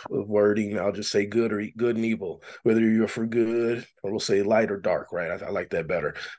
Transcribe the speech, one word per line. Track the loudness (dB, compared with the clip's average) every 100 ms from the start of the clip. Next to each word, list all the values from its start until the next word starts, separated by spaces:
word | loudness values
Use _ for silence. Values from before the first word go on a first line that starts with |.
| -8
of | -6 0
wording, | 4 4 4 0 -2
I'll | -2
just | -2 -2
say | 0 0
good | 0 0
or | 0
e-, | -4 -2
good | 0 0
and | 0
evil, | -2 -6 -10 -14 -4
whether | 2 4
you're | 4 4 2
for | -2 -2
good, | 0 0 0 0 -2 -6 _
or | -6
we'll | -4
say | 0 2
light | 4 4 2
or | 0
dark, | 0 -2 -2
right? | -4 -4 -6
I, | -6
I |
like | -6 -4
that | -4 -2
better. | -2 -2 -6 -12